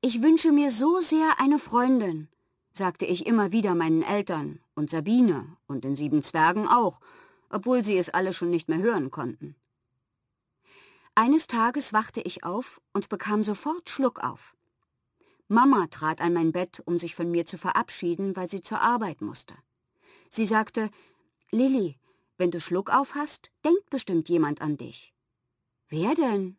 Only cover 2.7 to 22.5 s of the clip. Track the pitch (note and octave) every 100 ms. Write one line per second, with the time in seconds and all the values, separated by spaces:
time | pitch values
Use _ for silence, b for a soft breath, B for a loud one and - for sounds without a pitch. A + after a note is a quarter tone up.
2.7 | - F#3+ F3 - F3+ F#3 A#3 G3 G#3+ G3+
3.7 | F3 D#3+ D#3+ D#3+ G3+ G3+ E3 D3 D3+ _
4.7 | - D3+ E3 D#3 A#3 A#3+ D3 C3+ E3+ _
5.7 | C#3 C3 C#3 D3 D3 C#3 D#3+ D#3+ F#3 G#3+
6.7 | A#3+ G#3+ - b b b b b G#3+ G#3+
7.7 | B3+ G#3+ G3 E3+ - F#3 F3 F3 F3 -
8.7 | E3 G3+ A3 C3+ - B2+ - D3 D3 _
9.7 | _ _ _ _ _ _ _ _ _ b
10.7 | b b b b - A3+ D#4 - A#3+ A3+
11.7 | B3 - G#3+ A3 - F3+ - - G3 B3+
12.7 | - _ G3+ - G3+ G3 G#3+ G#3 G3+ -
13.7 | E4+ - - C4+ - - - - _ _
14.7 | _ _ _ _ _ _ _ _ G#3+ C4
15.7 | C4+ E3 - D#3 D#3+ E3+ F3 E3 E3 F#3
16.7 | - - F3 E3+ - E3+ E3+ E3+ - F#3
17.7 | - A#3 - E3+ F3 G3 F#3+ F3+ G3 -
18.7 | G#3+ - A#3+ G#3+ D3 G#2 - - - _
19.7 | _ _ b b b b - A3 A3 G#3+
20.7 | - G#3+ b b b b b b A3 C4+
21.7 | C4 F#3 C3+ _ _ _ _ F3+